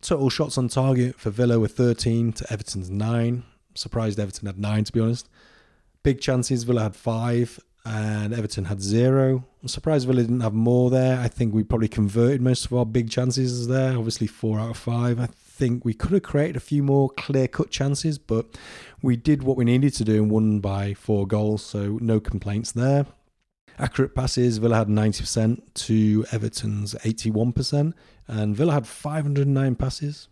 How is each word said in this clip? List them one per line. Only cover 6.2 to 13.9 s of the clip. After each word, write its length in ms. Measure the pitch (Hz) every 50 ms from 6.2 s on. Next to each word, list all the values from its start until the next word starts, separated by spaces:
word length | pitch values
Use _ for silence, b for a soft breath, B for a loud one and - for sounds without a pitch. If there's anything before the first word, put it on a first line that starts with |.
chances, 440 | - - 131 127 123 - 135 120 117
Villa 180 | 120 123 117 107
had 140 | 107 95
five 640 | - - 123 113 113 113 120 120 120 120 117 - - _ _ _ _ _
and 520 | 117 110 107 107 107 107 104 104 104 113
Everton 320 | 117 107 104 - - 98
had 160 | 85 104 101 95
zero. 600 | 98 104 113 120 127 131 135 135 131 131 127 127 - _ _ -
I'm 60 | 131
surprised 380 | - - - 160 156 147 127
Villa 140 | 123 131 127
didn't 200 | 120 113 120 127
have 120 | 120 113 104
more 380 | 110 113 120 123 123 123 123
there. 280 | 123 131 131 131 131 127
I 100 | 123 120
think 260 | - - 123 113 101
we 100 | 110 110
probably 240 | - - 117 110 104
converted 540 | - - 107 101 98 113 117 120 143 135 123
most 240 | 127 127 - -
of 80 | - 120
our 100 | 123 123
big 240 | 110 110 123 117 113
chances 600 | - - 123 127 123 131 131 127 123 123 120 120
there. 280 | 127 131 131 131